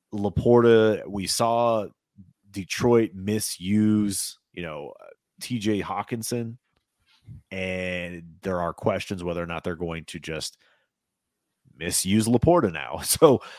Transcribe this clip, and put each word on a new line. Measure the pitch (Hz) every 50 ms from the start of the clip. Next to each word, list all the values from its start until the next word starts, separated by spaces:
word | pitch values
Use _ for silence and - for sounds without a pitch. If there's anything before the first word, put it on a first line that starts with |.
| _ _ -
Laporta, | 104 101 101 - - - 120 120 120 117 117 117 110 110 110 107 85 - 82
we | 101 101 92
saw | 85 - - 123 113 117 117 120 117 113 110 101 82 - _ _ _ _ 101 95 _ _ _ _ 101
Detroit | 98 101 87 - - - 120 120 120 117 113 - 95
misuse, | 95 92 101 107 110 - - - - 87 92 104 107 107 107 107 107 104 101 95 - - - - _ _ _
you | _ -
know, | 87 80 76 73 73 - - -
uh, | 50 50 - _ _ _ _ -
T | - - 127 113
J | 98 110 107 98
Hawkinson, | 85 - 95 98 104 - 123 117 110 - 127 120 117 113 117 - _ _ _ _ _ _ _ _ _ _ _ _ _ - - - - _
and | 95 95 92 92 92 92 92 90 90 90 87 87 87 87 85 85 82 87
there | - 95 92 87
are | 85 85 80
questions | - - 110 98 92 - - 101 90 87
whether | 87 85 85
or | 85 85
not | 85 82 -
they're | 92 85 80
going | 87 82 82 82 78
to | - - 82
just | 73 78 80 76 - - - _ _ _ _ _ _ _ _ _ _ _ _ _ _ _ _ _ _ _ _ _ _ _ _ 65
misuse | 82 87 - - - 92 101 110 107 113
Laporta | 120 117 - 160 175 175 127 95 80
now. | 76 67 60 73 -
<laughs> | -
So, | - - - - 151 123 - - - -